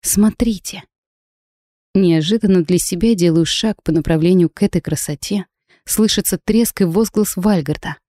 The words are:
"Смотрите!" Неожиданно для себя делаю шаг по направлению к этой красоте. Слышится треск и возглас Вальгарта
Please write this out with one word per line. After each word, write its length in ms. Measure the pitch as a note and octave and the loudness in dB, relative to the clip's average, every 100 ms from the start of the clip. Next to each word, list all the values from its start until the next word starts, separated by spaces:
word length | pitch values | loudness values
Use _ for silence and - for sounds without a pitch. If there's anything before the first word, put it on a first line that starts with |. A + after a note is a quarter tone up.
"Смотрите!" 840 | - G3 G#3+ - A#3 G3+ - F#3+ - _ _ _ _ _ _ _ _ _ _ | -2 2 2 2 -4 -4 -10 -18 -20 _ _ _ _ _ _ _ _ _ _
Неожиданно 720 | F#3+ F#3 E3 D#3 A3 G#3 F#3 | 2 2 2 0 0 2 2
для 140 | E3 F3 | 2 -2
себя 360 | - F3+ A3+ | -2 -2 0
делаю 300 | G#3+ F3 E3 | 2 2 2
шаг 380 | D#3+ - A3+ - | 0 -2 -4 -4
по 100 | - | -2
направлению 560 | E3 - D#3+ E3+ F#3 E3 | -2 0 0 4 4 2
к 140 | - | 0
этой 180 | G3+ F3 | -2 -2
красоте. 680 | - D3+ - D3 - G3+ - _ _ _ | -4 -6 -6 -10 -6 -6 -6 _ _ _
Слышится 540 | - - G#3+ - - F3+ | -8 0 0 0 -2 -4
треск 420 | - A3 A#3 - | 0 0 0 0
и 40 | |
возглас 520 | F#3 F3 A3+ - G#3 - | 0 0 0 0 -2 -2
Вальгарта 600 | F#3+ G3 C#3+ D3+ - D3 | 0 0 -2 -6 -6 -12